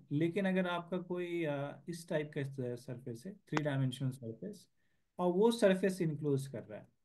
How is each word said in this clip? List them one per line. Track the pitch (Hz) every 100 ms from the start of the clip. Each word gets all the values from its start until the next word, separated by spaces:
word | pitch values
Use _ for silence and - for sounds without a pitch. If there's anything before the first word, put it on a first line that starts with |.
| -
लेकिन | 147 170 202 190
अगर | 185 180
आपका | 175 165 185
कोई, | 175 180 175 170 156
आ, | 143 143 - -
इस | 175 -
टाइप | 160 151 151
का |
स-, | 135 135 123 120 -
surface | 120 127 113 190
है, | 214
थ्री | - 151
dimensional | 147 135 131 - 131
surface, | - 113 113 202 202 - _ _ _ _ -
और | 180
वो | 175 233
surface | 233 202 185 196 185
enclose | 165 147 147 139 139
कर | 113
रहा | 104 101
है, | - _